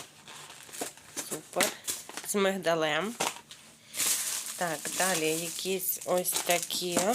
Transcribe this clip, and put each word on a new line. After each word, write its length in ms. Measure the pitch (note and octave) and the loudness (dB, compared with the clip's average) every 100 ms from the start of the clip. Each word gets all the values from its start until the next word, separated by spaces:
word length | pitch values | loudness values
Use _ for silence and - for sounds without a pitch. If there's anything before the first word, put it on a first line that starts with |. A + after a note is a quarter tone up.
| - - - - - - - - - - - - - | -10 -14 -18 -16 -16 -16 -14 -10 -8 -10 -12 -10 -8
Супер. 360 | D#3 - - - - - - - - - | -8 -2 2 2 2 -6 -6 -8 -10 -2
З 80 | G3+ | 2
мигдалем. 800 | G3 F#3+ E3 E3 D#3 D3+ G3 A#3+ - - - - - - - - - - - - - - | 4 4 2 4 4 2 0 0 -2 -2 -12 -20 -20 -20 -8 -2 2 2 0 -4 -4 -4
Так, 240 | F3 D3 - - | -2 -2 -2 0
далі 300 | F#3 F3 D#3 | 2 4 2
якісь 720 | D#3+ E3+ - F#3 F#3+ F3+ - - | 2 -2 -4 -2 0 0 -2 0
ось 260 | F3+ F3 | 2 2
такі. 680 | - - F3 - - F3+ F3 F#3+ | 0 2 2 2 -2 0 2 4